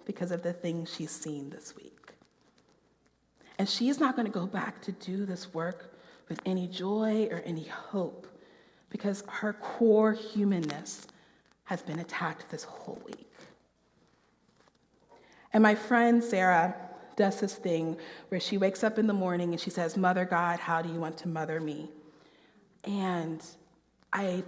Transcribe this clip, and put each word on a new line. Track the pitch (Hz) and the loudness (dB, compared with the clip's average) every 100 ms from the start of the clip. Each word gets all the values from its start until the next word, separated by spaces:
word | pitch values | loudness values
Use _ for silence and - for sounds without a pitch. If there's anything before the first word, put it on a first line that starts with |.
| - | -10
because | 196 180 | -6 -4
of | 170 | -2
the | 170 | -4
things | 175 175 165 165 | -4 -4 -4 -6
she's | - 156 | -8 -8
seen | - 156 147 139 | -8 -8 -8 -10
this | - - - | -12 -16 -20
week. | - - - - _ _ _ _ _ _ _ _ _ _ _ _ - - | -20 -20 -20 -20 _ _ _ _ _ _ _ _ _ _ _ _ -10 -4
And | 196 | -2
she | - 247 | 2 2
is | 285 | 4
not | 269 254 | 2 2
gonna | 214 | -2
go | 196 185 | -2 -4
back | 190 - - | -4 -6 -6
to | - | -10
do | 185 185 196 196 | -8 -6 -4 -4
this | 175 - | -6 -8
work | 160 170 175 - - - - - | -4 -4 -6 -14 -20 -20 -18 -10
with | - 190 | -6 -2
any | 185 175 | 0 -2
joy | 180 190 214 220 220 214 | -4 -2 0 2 2 0
or | 170 180 | -2 -4
any | 160 156 | -6 -6
hope | - - 202 170 - - - - - _ _ - | -10 -6 -4 -4 -6 -16 -20 -20 -20 _ _ -12
because | - 208 196 - | -4 -4 -4 -6
her | - 214 | -4 -4
core | 208 - - 226 214 220 | -4 -6 4 8 8 6
humanness | 214 - 208 202 180 - 147 - - - - - _ _ _ - | 4 -2 0 2 2 0 -6 -10 -14 -16 -20 -20 _ _ _ -6
has | 175 | -6
been | - 156 | -4 -8
attacked | 170 - 170 160 - | -6 -4 -4 -6 -10
this | 156 | -12
whole | - - - - - | -12 -14 -14 -14 -14
week." | - - - - - _ _ _ _ _ _ _ _ _ _ _ _ _ _ _ - - - - | -16 -18 -20 -20 -20 _ _ _ _ _ _ _ _ _ _ _ _ _ _ _ -20 -20 -20 2
And | 214 | 8
my | 214 214 | 8 6
friend | - 240 233 233 | 4 6 8 6
Sarah | 233 190 185 170 180 - - - - - | 4 4 6 6 4 0 -10 -16 -4 2
does | 196 196 | 2 2
this | 196 - | -2 -2
thing | 185 165 160 160 - - - | -2 0 0 -4 -10 -16 -6
where | 180 | -4
she | - 196 | -2 2
wakes | 190 190 | 2 2
up | 220 220 | 0 2
in | 175 | 2
the | |
morning | 196 185 175 175 | 2 0 0 0
and | 165 | -2
she | 190 | -4
says, | 175 165 190 | -2 0 2
"Mother | 185 185 | 4 4
God, | 180 175 175 170 | 2 2 2 0
how | - 165 | 0 0
do | 170 | 0
you | 165 | -4
want | 160 160 | -6 -6
to | 175 | -4
mother | 160 156 160 | -4 -2 -2
me?" | 151 147 156 - - - - - _ _ _ _ 202 | -4 -6 -10 -14 -20 -20 -20 -20 _ _ _ _ -4
And | 202 190 175 160 160 - - - _ _ _ _ | -2 0 0 -2 -6 -10 -20 -20 _ _ _ _
I | 196 196 180 | -2 0 -2